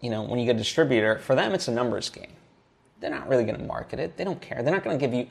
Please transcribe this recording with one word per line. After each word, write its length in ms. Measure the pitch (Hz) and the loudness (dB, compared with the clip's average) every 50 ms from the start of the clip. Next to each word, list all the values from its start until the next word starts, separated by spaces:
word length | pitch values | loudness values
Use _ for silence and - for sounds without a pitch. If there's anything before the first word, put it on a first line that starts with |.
you 100 | - 120 | -6 -4
know, 100 | 107 110 | -2 -2
when 160 | 104 - 120 | -2 -2 0
you 80 | 123 120 | 2 2
get 100 | 123 131 | 4 2
a 40 | 110 | 2
distributor, 580 | 110 - - 160 165 135 127 110 107 110 110 | 0 0 2 2 4 6 4 4 4 4 2
for 160 | - - - 131 | 0 2 2 2
them 220 | 147 196 220 196 | 2 4 2 0
it's 120 | - - | -2 -2
a 40 | 131 | -2
numbers 400 | 117 120 123 120 104 95 - - | 0 0 0 0 0 -2 -4 -6
game. 220 | - - - - - - _ _ _ _ _ _ _ _ _ _ _ _ | -10 -12 -16 -18 -20 -20 _ _ _ _ _ _ _ _ _ _ _ _
They're 100 | - - | -8 -6
not 180 | - - - | -6 -6 -2
really 160 | - 135 123 113 | 2 2 2 2
gonna 200 | 107 110 - - | 2 -2 -4 -6
market 340 | - - - - - - | -6 -6 -8 -8 -8 -6
it. 200 | - 156 175 - | -6 -6 -6 -6
They 60 | - 180 | -6 -4
don't 160 | 196 165 - | -4 -4 -6
care. 220 | - - - - | -8 -8 -6 -2
They're 100 | 120 147 | 0 0
not 120 | 185 190 - | 0 0 0
gonna 160 | - - 131 | -2 0 0
give 160 | 143 120 123 | 0 0 0
you 100 | 123 123 - | -2 -4 -4